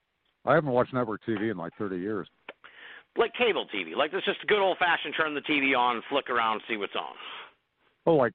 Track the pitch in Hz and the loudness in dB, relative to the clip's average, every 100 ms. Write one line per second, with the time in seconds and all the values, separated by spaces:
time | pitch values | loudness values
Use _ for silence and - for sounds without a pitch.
0 | _ _ _ _ - 151 147 123 120 127 | _ _ _ _ 2 2 4 2 2 0
1 | 117 104 - 104 110 92 82 - 104 92 | -2 -4 -4 -2 -2 -4 -8 -6 -6 -4
2 | 95 107 76 _ - - - - - - | -4 -4 -8 _ -20 -20 -20 -20 -20 -20
3 | - - 226 - 240 156 98 104 82 92 | -8 0 0 2 2 2 -2 -4 -4 0
4 | 151 185 196 180 147 208 190 160 175 160 | 0 0 -2 -2 0 2 2 2 2 0
5 | 156 139 156 147 - 147 135 131 123 117 | -2 -2 -2 -2 0 2 4 4 2 0
6 | - 139 - 120 113 107 - 110 98 101 | -2 -4 0 0 0 -2 -4 -6 -4 -6
7 | 73 - - - - _ _ _ _ _ | -8 -12 -16 -16 -18 _ _ _ _ _
8 | - 160 117 | 2 4 4